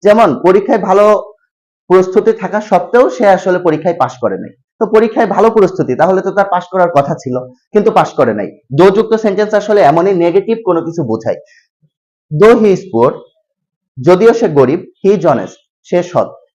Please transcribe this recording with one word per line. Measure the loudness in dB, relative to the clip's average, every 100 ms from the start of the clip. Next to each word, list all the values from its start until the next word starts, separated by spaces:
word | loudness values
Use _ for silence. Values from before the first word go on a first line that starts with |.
যেমন | 2 4 2 2 2
পরীক্ষায় | 2 2 -4 0
ভালো | 2 2 2 -2 _ _ _ _ _ _
প্রস্তুতি | 2 2 0 0 -2
থাকা | -4 -6 -2
সত্ত্বেও | -2 0 0 0 0
সে | 2 2
আসলে | 0 -2 -2
পরীক্ষায় | -2 -4 -4
পাস | -4 -4
করে | -6 -6
নাই, | -12 _ _ _
তো | 0
পরীক্ষায় | 2 2 2 -2 0
ভালো | 2 2
প্রস্তুতি, | 0 0 -6 0
তাহলে | 0 0 -2
তো | -2
তার | -2
পাস | -2 -4
করার | -2 0 0
কথা | -2 -6
ছিল, | -8 -10 -10 _ _
কিন্তু | -2 0 0
পাস | -2 -2
করে | -2 -2
নাই। | -6 -12 _ 2
though | 2 4
যুক্ত | 0 -2
সেন্টেন্স | -2 -2 -2 -2
আসলে | 0 2 2
এমনই | 2 0 0
নেগেটিভ | 0 0 -2 -6 -2
কোনো | -4 -4
কিছু | -8 -6
বোঝায়। | -6 -6 -8 -10 _ _ _ _ _ _ _ _
Though | 2 4 4
he | 2 0
is | -4
poor, | -2 0 -2 -16 _ _ _ _ _ _ -6
যদিও | 0 4 4 2
সে | 0 2
গরিব, | 2 0 -6 _
he | 0 0
is | 0
honest, | -2 -6 -14 _ _ _
সে | -4 -2
সৎ। | -4 -4 -8 _